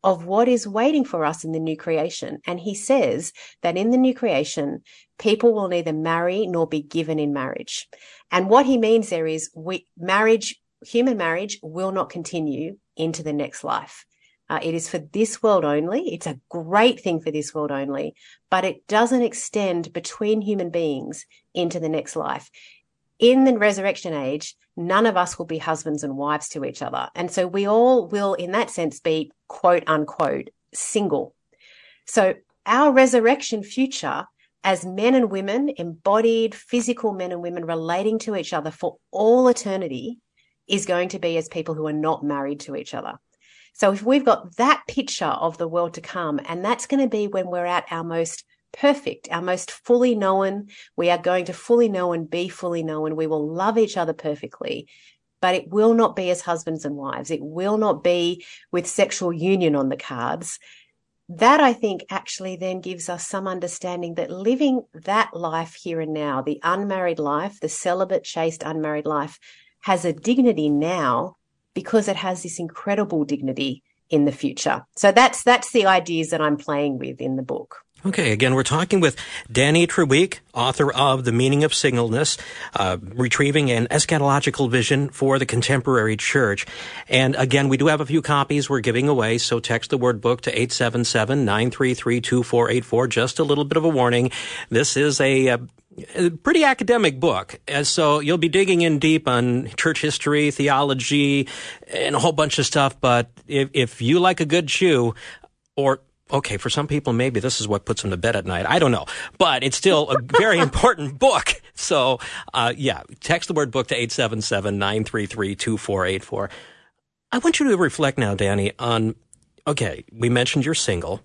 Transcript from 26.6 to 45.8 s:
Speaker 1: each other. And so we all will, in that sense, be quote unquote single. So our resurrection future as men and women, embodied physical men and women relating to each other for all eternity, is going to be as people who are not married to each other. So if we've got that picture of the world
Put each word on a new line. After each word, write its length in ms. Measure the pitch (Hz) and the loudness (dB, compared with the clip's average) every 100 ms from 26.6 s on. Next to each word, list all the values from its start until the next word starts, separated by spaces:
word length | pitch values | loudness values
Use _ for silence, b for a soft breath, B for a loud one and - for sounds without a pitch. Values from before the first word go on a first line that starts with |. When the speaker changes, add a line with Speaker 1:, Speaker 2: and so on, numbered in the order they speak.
Speaker 1:
each 180 | 135 - | -8 -8
other. 260 | - 131 - | -8 -6 -6
And 160 | - 175 | -6 -6
so 160 | 175 180 | -2 -2
we 220 | 196 202 | -2 2
all 400 | 214 247 254 170 | 4 6 4 2
will, 260 | 202 202 | -2 -2
in 160 | 190 175 | -2 -2
that 180 | 196 233 | -4 -4
sense, 280 | - 165 - | -4 -6 -4
be 320 | 170 160 151 _ _ | -2 -2 -4 _ _
quote 380 | - 180 175 - | 0 4 4 2
unquote 640 | 156 151 - 185 143 - _ _ | -2 -2 -2 -2 -2 -8 _ _
single. 600 | - - 214 196 - - _ _ b b b b b - | -12 -4 -2 0 -2 -4 _ _ b b b b b -4
So 280 | - 190 - _ _ - | 2 2 0 _ _ 0
our 240 | 233 302 | 4 6
resurrection 720 | 262 254 247 226 285 - 220 | 6 6 6 4 2 -2 -8
future 640 | 202 - 262 - 147 139 - _ _ _ | -6 -2 -2 -2 -6 -6 -8 _ _ _
as 200 | 190 185 | 0 0
men 300 | 180 185 220 | -2 0 2
and 160 | 262 226 | 4 2
women, 400 | 196 196 226 285 - | -2 -2 -2 -2 -4
embodied 800 | 170 165 196 208 226 226 226 | -10 -4 2 4 4 2 0
physical 580 | 214 - 240 233 240 220 | -4 -4 -2 0 -2 -2
men 200 | 196 180 | -4 -6
and 100 | 180 | -6
women 220 | 175 175 | -6 -8
relating 540 | 165 165 160 175 214 220 | -6 -4 -2 -2 0 -2
to 160 | 226 202 | -4 -6
each 160 | 156 | -4
other 180 | 165 151 | -6 -6
for 260 | - 170 - _ | -6 -8 -8 _
all 380 | - 214 247 254 | 0 4 6 6
eternity, 720 | 240 208 190 180 127 214 240 _ _ _ _ _ | 2 -2 -4 -4 -8 -10 -12 _ _ _ _ _
is 200 | 196 196 | -4 0
going 220 | 175 180 | -2 -2
to 80 | 190 | -4
be 180 | 170 165 | -4 -4
as 120 | 160 | -4
people 260 | 170 160 | -8 -8
who 120 | 156 156 | -6 -4
are 60 | |
not 320 | 151 156 151 | -2 -2 -2
married 360 | 143 143 139 143 | -2 -4 -6 -8
to 160 | - 143 | -10 -12
each 180 | - | -10
other. 200 | 120 - - _ b b b b | -10 -10 -14 _ b b b b
So 200 | - 202 | 0 0
if 100 | 196 | 0
we've 220 | 214 277 | 2 2
got 320 | 262 214 180 - | 4 2 -2 -2
that 260 | 254 302 - | 0 0 -2
picture 380 | - 269 - | -6 -6 -4
of 320 | 160 - 165 160 | -4 -2 -4 -4
the 120 | 170 | -4
world 260 | 170 | -2